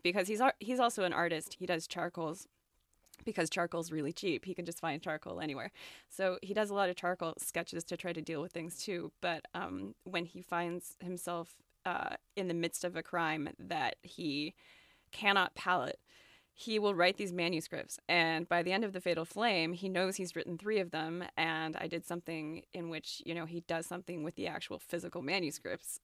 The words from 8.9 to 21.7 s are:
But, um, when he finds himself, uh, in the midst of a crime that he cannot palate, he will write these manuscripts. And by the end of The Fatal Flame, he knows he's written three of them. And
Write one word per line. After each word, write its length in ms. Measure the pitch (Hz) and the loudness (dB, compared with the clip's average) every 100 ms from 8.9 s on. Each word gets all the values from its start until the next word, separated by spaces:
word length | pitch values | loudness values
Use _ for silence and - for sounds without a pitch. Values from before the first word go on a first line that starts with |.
| 175 160 - | -4 -4 -4
But, 260 | 180 160 - | -2 -2 -4
um, 400 | 175 180 185 196 - | -6 -4 -6 -8 -12
when 220 | 185 180 | -6 -4
he 180 | 175 180 | -4 -8
finds 540 | - 170 175 175 - - | -4 -2 0 -2 -8 -10
himself, 560 | 180 180 - 170 170 - _ _ 185 | -8 -6 -4 -4 -6 -14 _ _ -2
uh, 300 | - - - _ | -2 -2 -6 _
in 140 | 202 185 | -4 0
the 60 | |
midst 280 | 170 170 - | 2 0 0
of 140 | 175 170 | -4 -4
a 60 | |
crime 480 | - 175 160 156 143 - | -4 0 2 0 -2 -6
that 340 | 185 160 123 - | -4 0 0 -2
he 520 | - - 160 143 151 - - - - _ - | -10 -6 -2 -2 -4 -8 -20 -20 -20 _ -14
cannot 420 | - 208 196 180 | 0 6 6 4
palate, 460 | - 190 180 - - _ - - - _ | 2 2 2 2 -4 _ -20 -20 -20 _
he 260 | - 233 214 | -10 0 4
will 160 | 202 | 4
write 220 | 175 180 202 | 6 6 6
these 160 | 196 | 0
manuscripts. 640 | 180 170 165 - - - - - | 0 2 0 -2 -6 -8 -6 4
And 400 | 175 165 160 170 | 6 6 4 4
by 160 | 175 | 4
the 80 | 175 | 4
end 120 | 196 | 2
of 80 | 214 | 2
The 80 | 185 | 0
Fatal 240 | 180 165 | 2 2
Flame, 480 | 165 202 233 185 160 | 0 2 4 4 2
he 160 | 175 190 | 0 0
knows 280 | 180 190 190 | 2 2 0
he's 200 | 180 170 | -2 -4
written 220 | - 165 | -4 -2
three 200 | 208 214 | 2 2
of 120 | 175 | 2
them. 340 | 160 160 170 - - | 0 -2 -4 -4 0
And 360 | 165 160 160 | 2 2 -2